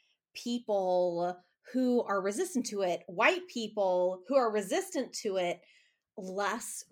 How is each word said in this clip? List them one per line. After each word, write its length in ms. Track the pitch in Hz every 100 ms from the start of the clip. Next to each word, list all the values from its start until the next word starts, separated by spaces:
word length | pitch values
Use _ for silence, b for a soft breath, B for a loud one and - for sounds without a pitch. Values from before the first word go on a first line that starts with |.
| _ _ _
people 1000 | - 240 240 233 202 185 180 180 170 175 180 b _ -
who 300 | 254 254 240
are 180 | - 196
resistant 460 | 190 214 359 247 -
to 160 | 202
it, 200 | 180 165 -
white 400 | 175 262 359 -
people 720 | 240 214 214 190 180 180 185 -
who 80 | 277
are 160 | 233
resistant 600 | 208 190 330 381 302 226
to 240 | - 220 190
it, 240 | 175 180 b b b b _ -
less 680 | 185 185 202 233 - - -